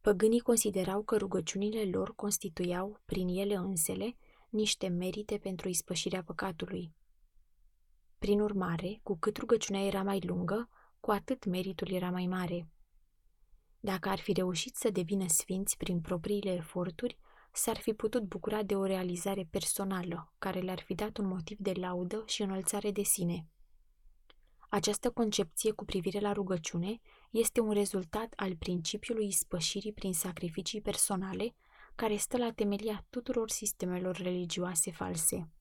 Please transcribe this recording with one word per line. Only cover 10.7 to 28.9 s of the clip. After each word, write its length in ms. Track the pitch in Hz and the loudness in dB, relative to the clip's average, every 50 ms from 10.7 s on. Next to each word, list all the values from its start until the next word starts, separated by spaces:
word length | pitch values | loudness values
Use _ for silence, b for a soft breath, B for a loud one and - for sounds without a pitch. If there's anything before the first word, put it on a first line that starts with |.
| b b b b b b - | b b b b b b 0
cu 60 | - | 0
atât 340 | 214 196 - - 262 254 - | 0 0 2 -4 -4 -2 0
meritul 460 | 202 180 185 185 190 190 - 196 185 | -2 0 0 -2 -2 -4 -4 -4 -2
era 200 | 190 185 180 180 | -2 -2 0 0
mai 160 | 180 180 180 | -2 0 0
mare. 420 | 180 185 185 180 170 170 175 165 160 - - - _ _ - _ _ _ _ _ _ _ _ - _ - - _ _ _ _ | 0 0 0 -2 -2 -2 -4 -6 -8 -16 -20 -20 _ _ -20 _ _ _ _ _ _ _ _ -20 _ -20 -20 _ _ _ _
Dacă 280 | - 202 190 190 - 196 | -4 -2 -2 0 0 0
ar 100 | 190 190 | -2 0
fi 140 | - - 202 | 0 2 2
reușit 420 | 175 185 180 185 160 - 254 - | 2 2 2 0 -2 -4 -4 -6
să 160 | - - 240 | 0 0 2
devină 360 | 202 180 180 160 202 196 190 180 | 2 2 0 2 0 0 2 4
sfinți 480 | - - - - 185 185 196 - - | 2 2 2 0 -2 -2 0 -2 -2
prin 240 | - - - 180 175 | -2 -2 0 0 0
propriile 520 | 160 - 202 170 160 202 208 202 202 196 185 | 0 0 -2 -2 0 0 0 0 0 0 -2
eforturi, 680 | 175 160 - - 180 175 185 170 - - 196 - b b b b b b b b | -2 -4 -4 -4 -2 -2 -2 -4 -4 -4 -4 -4 b b b b b b b b
s-ar 240 | - - - 220 | -2 0 0 0
fi 160 | - - - 220 | 0 0 -2 -2
putut 300 | - - 220 - 247 214 | 0 0 0 0 0 -2
bucura 400 | 185 - 185 - 214 214 214 214 | 0 -6 -4 -4 -2 0 0 0
de 120 | 190 202 | 2 2
o 100 | 196 196 | 2 2
realizare 640 | 190 190 185 185 180 175 175 - 196 196 190 185 160 | 2 2 2 0 0 -2 0 0 -2 -2 -2 -4 -2
personală, 840 | - 196 190 - - - 202 190 190 185 175 185 175 170 - - _ _ | -2 -2 0 0 0 0 0 -2 0 -2 -2 -4 -4 -6 -8 -12 _ _
care 220 | - 196 185 185 | -4 -2 -2 -2
le-ar 200 | 185 185 185 180 | -2 -2 -4 -4
fi 140 | - - 190 | -4 -6 -4
dat 220 | 165 208 214 214 | -2 -2 -4 -2
un 100 | - 208 | -2 -2
motiv 320 | 190 185 185 160 165 214 208 | -2 -2 -2 -4 -8 -8 -4
de 140 | 196 196 185 | -2 -2 0
laudă 500 | 185 180 185 180 180 180 180 214 214 220 | 0 0 -2 -2 -2 -2 -2 -4 -6 -4
și 160 | - - - 208 | -4 -2 -2 0
înălțare 480 | 190 190 190 185 - - 202 202 214 | 0 0 -2 -2 0 -2 0 0 0
de 120 | 196 202 202 | 0 0 2
sine. 460 | - - - 180 170 170 170 160 - _ _ - _ - - - _ _ _ _ - - _ - - b b b b b b b b | 2 2 2 2 0 0 -2 -4 -10 _ _ -20 _ -20 -20 -20 _ _ _ _ -20 -20 _ -20 -20 b b b b b b b b
Această 420 | - 202 160 - 208 - - 254 | -2 0 2 2 0 2 0 0
concepție 640 | - - 233 214 208 - 196 - - - - 220 214 | 2 2 0 2 4 2 0 0 0 0 0 0 0
cu 120 | - - | 0 -4
privire 360 | - - 190 170 196 190 208 | -2 -2 0 0 0 0 0
la 120 | 202 208 202 | 0 0 0
rugăciune 680 | 202 202 185 190 175 160 - - 170 170 190 220 233 b b b b b b | 0 0 0 0 -2 -2 -2 -2 -2 -2 -2 -4 -6 b b b b b b
este 300 | b 220 226 - - - | b 2 2 4 4 4
un 120 | 226 214 214 | 4 4 4
rezultat 600 | 202 202 196 - 196 180 165 - 214 226 233 - | 4 4 4 2 -2 -2 0 -2 -4 -4 -4 -4
al 200 | - 196 185 180 | -2 -2 -2 -2
principiului 680 | 165 - - 180 180 165 - | -2 -2 0 0 0 0 -2